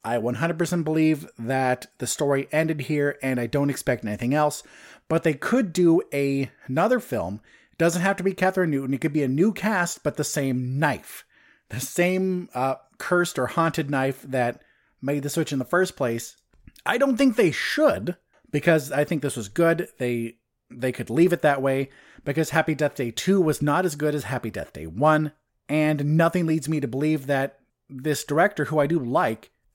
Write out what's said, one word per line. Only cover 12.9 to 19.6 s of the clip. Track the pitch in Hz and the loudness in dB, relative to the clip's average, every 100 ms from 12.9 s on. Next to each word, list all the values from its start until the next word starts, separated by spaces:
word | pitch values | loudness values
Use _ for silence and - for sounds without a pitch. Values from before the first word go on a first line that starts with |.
| - | -14
cursed | - 175 170 - | -2 0 0 -2
or | 123 | -2
haunted | - 165 160 143 | 0 0 -2 -4
knife | 139 135 135 | -2 -2 -4
that | - 131 120 120 _ _ _ _ | -4 -2 -2 -4 _ _ _ _
made | 131 147 | -4 -4
the | 143 | -2
switch | 170 156 | -2 -2
in | 139 | -2
the | 127 | -2
first | 180 185 - | 0 0 -2
place. | 127 117 - - _ _ - - - | -2 -2 -6 -16 _ _ -20 -6 -2
I | 240 | 2
don't | 277 233 | 2 4
think | 269 220 | 4 4
they | 185 | 2
should, | 151 - - 302 180 117 175 _ _ _ | 2 -2 2 2 2 -2 -8 _ _ _
because | 147 175 160 139 | 0 2 2 2
I | 139 | -2
think | 147 165 | 0 -2
this | 143 - | -2 -6
was | 101 | -4
good. | - | 2